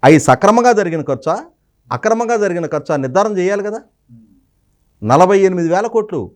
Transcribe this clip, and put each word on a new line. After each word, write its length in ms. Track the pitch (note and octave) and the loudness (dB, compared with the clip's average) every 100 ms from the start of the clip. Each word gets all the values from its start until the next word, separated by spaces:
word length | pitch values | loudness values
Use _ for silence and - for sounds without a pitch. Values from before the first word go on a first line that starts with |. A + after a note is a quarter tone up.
అవి 140 | D#3+ D#3 - | 6 4 4
సక్రమంగా 440 | B2+ G3+ A3+ B3 A3 | 2 4 4 4 2
జరిగిన 220 | F#3 D#3+ C#3+ | 0 -4 -6
ఖర్చా, 240 | C3+ - F#3 E4 _ _ _ _ A#2+ | -6 -4 -6 -8 _ _ _ _ -4
అక్రమంగా 400 | A3 A3 A#3 A#3 | -2 -2 -2 -2
జరిగిన 300 | G3+ F3 E3 | -2 -4 -6
ఖర్చా 220 | D3+ C#3+ D3+ | -6 -4 -4
నిర్ధారణ 280 | C3+ C#3 G#3+ G3+ | -2 -2 -2 -2
చేయాలి 240 | F3+ G3+ G3+ | -2 -4 -6
కదా. 120 | G#3+ _ _ _ A#2 A2 F#2+ _ _ _ _ _ _ | -10 _ _ _ -20 _ _ _ _ _ _ _ _
నలభై 360 | G#2 C3 F#3 G3 F#3+ | 0 4 4 4 2
ఎనిమిది 200 | F3+ E3 | 0 -2
వేల 120 | F3 A3 | -2 -2
కోట్లు 340 | A3+ G#3+ D#3+ G2 | -4 -4 -6 -8